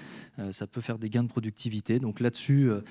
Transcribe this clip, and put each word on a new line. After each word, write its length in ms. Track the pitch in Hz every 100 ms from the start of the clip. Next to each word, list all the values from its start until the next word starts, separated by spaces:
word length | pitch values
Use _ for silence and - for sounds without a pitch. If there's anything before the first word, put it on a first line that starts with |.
| - - - -
euh, 120 | 98
ça 160 | 95 101
peut 140 | -
faire 180 | 117 113
des 120 | 110
gains 140 | 120
de 40 | 120
productivité. 680 | 120 110 - 120 107 - 117
Donc 200 | 127 107
là-dessus, 500 | 120 117 - 139 135
euh, 100 | 104 -